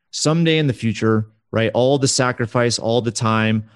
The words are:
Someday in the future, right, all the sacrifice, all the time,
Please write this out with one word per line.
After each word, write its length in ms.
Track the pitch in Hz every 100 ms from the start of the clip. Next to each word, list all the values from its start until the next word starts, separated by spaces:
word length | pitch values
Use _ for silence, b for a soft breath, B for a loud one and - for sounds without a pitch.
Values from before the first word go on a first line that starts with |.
| _
Someday 460 | - 147 165 165 156
in 100 | 147
the 60 |
future, 560 | 117 113 98 110 110 110 _ -
right, 180 | 107 113
all 240 | 117 127 143
the 100 | 135
sacrifice, 720 | - 127 123 117 123 120 -
all 220 | 110 120
the 100 | 113
time, 580 | - 113 110 110 110 107